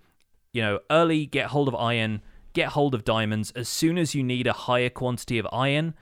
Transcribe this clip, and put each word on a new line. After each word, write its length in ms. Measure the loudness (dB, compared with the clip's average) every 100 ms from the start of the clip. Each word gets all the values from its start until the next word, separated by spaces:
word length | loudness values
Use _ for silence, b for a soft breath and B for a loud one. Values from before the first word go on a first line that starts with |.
| _ _ _ _ _
you 120 | -2
know, 160 | 0 0 2
early, 380 | 4 4 2 0
get 200 | -2 0
hold 200 | 0 0
of 80 | 0
iron, 480 | 0 0 -2 -4 b b b
get 160 | -4 -2
hold 260 | 0 0 0
of 80 |
diamonds. 480 | 0 0 0 -2 -4
As 180 | -8 -6
soon 300 | 0 2 2
as 160 | 0 0
you 80 |
need 240 | 0 0 0
a 60 |
higher 360 | -2 0 2 2
quantity 480 | 0 -4 -4 -2 -2
of 100 | -2
iron, 420 | 0 2 2 -2 b